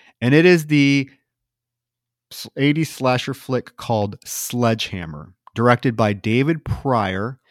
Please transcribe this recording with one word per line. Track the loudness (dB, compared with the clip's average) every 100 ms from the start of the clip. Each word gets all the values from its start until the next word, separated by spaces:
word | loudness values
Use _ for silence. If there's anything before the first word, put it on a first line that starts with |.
| _ _
And | 2
it | 6
is | 6 4 4
the | 2 4 2 -2 _ _ _ _ _ _ _ _ _ _ _ _
s-, | -18 -14 -2
eighties | 0 0 -2
slasher | -2 -2 0 -4
flick | -10 -6 -6 -6 -10
called | -4 -2 -2 -6
Sledgehammer, | -12 -10 -6 0 0 0 -4 -8 -10 -12 -16 _ _ 0
directed | 4 4 2 0
by | 0
David | 0 0 0 0 -4
Pryor, | -6 -6 -2 -2 -2 -4 -8 -10 _